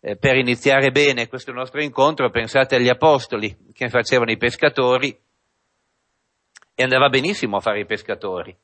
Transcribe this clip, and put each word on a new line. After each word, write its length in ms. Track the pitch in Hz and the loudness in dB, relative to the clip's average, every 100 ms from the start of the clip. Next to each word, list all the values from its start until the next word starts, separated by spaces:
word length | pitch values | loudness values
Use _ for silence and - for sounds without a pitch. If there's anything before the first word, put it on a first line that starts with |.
Eh, 160 | - 101 | -10 -8
per 200 | 135 131 | -4 -2
iniziare 560 | 123 123 139 135 135 | -2 -2 0 2 2
bene 340 | 131 143 123 113 | 2 0 0 -6
questo 240 | 127 - | -10 -12
nostro 320 | 123 127 143 | -10 -10 -8
incontro, 480 | 151 131 139 160 123 | -8 0 0 2 -2
pensate 460 | 120 113 139 127 127 | -2 -2 0 2 2
agli 120 | 123 | 2
apostoli 800 | 123 156 143 - 117 104 92 _ | 4 4 4 0 -6 -6 -10 _
che 160 | - 123 | -10 -2
facevano 420 | 123 113 131 117 | -2 2 0 2
i 60 | 107 | 0
pescatori 720 | 120 - 147 - 123 127 135 - _ _ _ _ _ _ _ _ _ _ _ _ _ - _ | -2 0 -2 0 2 2 0 -8 _ _ _ _ _ _ _ _ _ _ _ _ _ -20 _
e 100 | - | -4
andava 240 | 127 131 139 | 2 4 4
benissimo 480 | 131 151 202 117 101 | 2 0 -4 -2 -2
a 40 | |
fare 200 | 110 104 | -2 -4
i 40 | |
pescatori. 720 | 101 107 - 101 101 90 80 - | -4 -8 -6 -8 -6 -8 -10 -16